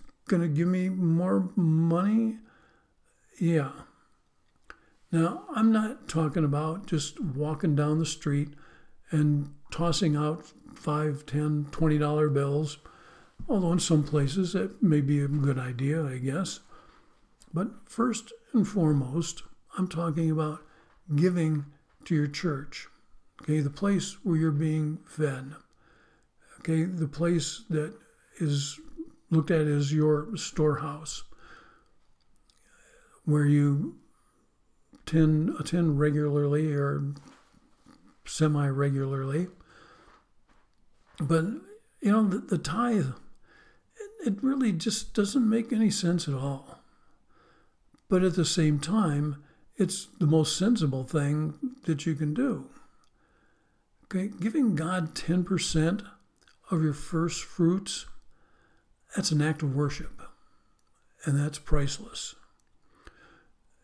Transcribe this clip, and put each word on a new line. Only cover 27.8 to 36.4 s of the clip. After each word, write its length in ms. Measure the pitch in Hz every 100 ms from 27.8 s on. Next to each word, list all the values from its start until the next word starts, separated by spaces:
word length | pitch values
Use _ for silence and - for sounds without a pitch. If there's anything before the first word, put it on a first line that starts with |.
| 151 - - _ _ -
is 400 | 160 143 139 - - - 330 - _
looked 200 | 160 147
at 160 | 160 151
as 260 | 147 143
your 440 | 151 151 151 175 208
storehouse, 840 | - - 151 139 151 147 156 - - - - - - _ _ _ _ _ _ _ _ _ _ _ _ _ _ _
where 220 | - 147 147
you 500 | 147 143 143 262 - _ _ _ _ _ _ _ _ _ -
tend, 460 | - 160 156 156 170 339
attend 400 | - 175 165 143
regularly 720 | 151 147 147 147